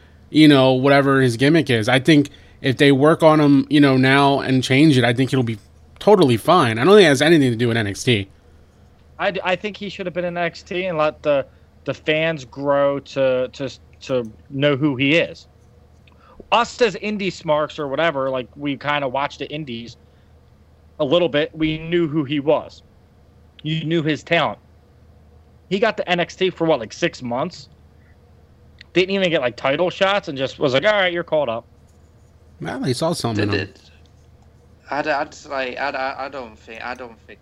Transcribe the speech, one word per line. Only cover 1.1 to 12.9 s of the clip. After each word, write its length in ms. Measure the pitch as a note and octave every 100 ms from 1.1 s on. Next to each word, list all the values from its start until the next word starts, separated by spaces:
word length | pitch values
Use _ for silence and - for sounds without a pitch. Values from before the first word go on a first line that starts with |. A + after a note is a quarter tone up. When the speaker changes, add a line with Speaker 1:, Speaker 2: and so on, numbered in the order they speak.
| C3+
Speaker 1:
his 140 | B2+ A2+
gimmick 340 | C#3 E3 D3
is. 200 | A2+ G#2+
I 100 | C3
think 300 | C3 D3+ C#3 - - -
if 160 | C3+ B2+
they 160 | C#3+
work 280 | C3+ D3+ D#3+
on 200 | D#3+ D#3
him, 260 | C#3+ C#3 -
you 120 | D3
know, 160 | C#3+ C3
now 420 | C3 C#3 C#3 C#3
and 240 | E2+ C3
change 340 | - C3 D#3 B2+
it, 60 |
I 80 | A#2+
think 200 | A#2+ C3
it'll 100 | C3
be 160 | A#2 A2 - - - -
totally 380 | - G#3 C#3+ A2+
fine. 420 | - F3 B2 A2
I 60 | D#3
don't 100 | G#3+
think 80 | E3+
it 40 |
has 120 | C3
anything 300 | D3 E3 C3
to 60 | A2+
do 100 | A#2+
with 80 | A2+
N 100 | G2+
X 140 | G2 -
T. 240 | G#2+ G2 - _ - _ _ _ _ - -
Speaker 2:
I, 120 | F#3
d-, 100 | F#3
I 140 | F3+ F#3
think 180 | G#3+ F#3+
he 140 | G3+
should 160 | - F3+
have 80 |
been 100 | F3+
in 140 | F3 E3+
N 60 | E3+
X 180 | -
T 220 | - F3+ F#3
and 120 | D#3+
let 240 | D3+ D3+
the, 240 | G3 C#3 - _ _ _
the 100 | -
fans 520 | - - D#3 D#3+ D#3+ B2+
grow 560 | C#3 C#3+ C#3+ C#3